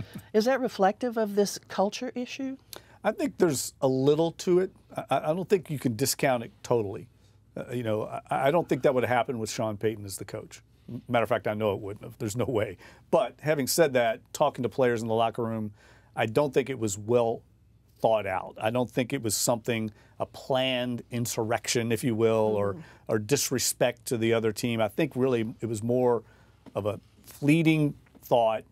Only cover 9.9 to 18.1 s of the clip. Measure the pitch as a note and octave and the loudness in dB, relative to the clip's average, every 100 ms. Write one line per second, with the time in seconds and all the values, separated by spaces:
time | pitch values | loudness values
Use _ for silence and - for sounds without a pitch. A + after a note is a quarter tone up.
9.9 | A2 G2+ - G2+ G#2 - - _ _ - | -4 -8 -12 -12 -12 -14 -18 _ _ -14
10.9 | A#2+ - A#2+ A2 A2+ A2+ G#2 A2 G2 G2 | -14 0 2 2 0 0 0 0 0 -4
11.9 | G2+ - A2+ A2+ A#2+ A#2 A2+ G#2+ F2 - | -12 -14 -8 -6 -2 -2 0 -2 -4 -18
12.9 | - - E3+ - - D3 D#3 B2+ - D#3 | -20 0 0 0 -4 0 0 2 2 4
13.9 | B2+ A#2 A#2+ - - D3 - A#2 - B2 | 4 2 0 -6 0 0 0 -4 2 2
14.9 | A#2 A2+ A2 A2+ A2 A2+ A2+ G#2+ - - | 2 0 0 0 0 -4 -4 -6 -10 -20
15.9 | - _ - A#2 B2 D3 C#3 B2+ B2+ A2 | -20 _ -2 0 2 2 2 0 -2 -4
16.9 | G2+ G#2+ A#2+ A#2 - - _ _ _ _ | -4 0 2 2 -2 -8 _ _ _ _
17.9 | _ A#2 | _ 2